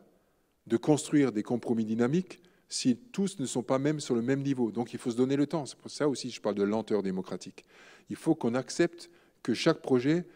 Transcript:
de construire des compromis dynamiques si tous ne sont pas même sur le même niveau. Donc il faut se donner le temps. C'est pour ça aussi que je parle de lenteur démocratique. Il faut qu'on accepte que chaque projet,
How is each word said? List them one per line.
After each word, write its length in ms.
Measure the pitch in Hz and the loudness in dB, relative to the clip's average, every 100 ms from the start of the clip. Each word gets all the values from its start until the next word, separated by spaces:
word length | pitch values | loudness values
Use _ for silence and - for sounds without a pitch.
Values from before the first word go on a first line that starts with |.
| - _ _ _ _ _ - | -14 _ _ _ _ _ -2
de 100 | 113 | 0
construire 560 | - 143 - 147 131 | 4 2 4 2 2
des 100 | 104 | 0
compromis 440 | - 120 - 113 110 | -4 -4 0 -2 0
dynamiques 560 | 113 120 170 185 - - _ _ | 0 2 2 -2 -10 -20 _ _
si 280 | - 131 120 | -2 0 0
tous 420 | - - 196 - | -2 -4 -2 -2
ne 80 | 160 | -4
sont 160 | - | -4
pas 160 | - 131 | 0 0
même 200 | 143 151 | 0 -2
sur 160 | - | 0
le 60 | 120 | 0
même 220 | 117 139 | 2 0
niveau. 280 | 139 127 113 | 0 0 0
Donc 220 | 101 120 | -2 -6
il 60 | 113 | -4
faut 120 | 123 | -2
se 60 | 117 | 0
donner 200 | 131 139 | 2 2
le 100 | 143 | 0
temps. 180 | 165 | -2
C'est 140 | - - | -6 -10
pour 120 | - | -12
ça 160 | - 147 | -2 -2
aussi 220 | 120 127 | -2 -6
que 60 | |
je 60 | - | -4
parle 140 | 107 101 | -2 0
de 80 | |
lenteur 380 | 101 110 107 104 | 2 0 0 0
démocratique. 640 | 95 92 - 92 - - - - - - - | 0 -4 -6 -10 -12 -18 -20 -20 -20 -20 -12
Il 60 | 156 | -4
faut 180 | 160 | 0
qu'on 200 | 156 120 | 0 0
accepte 540 | 127 131 - 170 - - - _ _ | 0 -2 0 0 -2 -20 -20 _ _
que 120 | - | -2
chaque 260 | 107 165 156 | 2 2 2
projet, 460 | - 127 135 170 - | 2 2 4 0 -2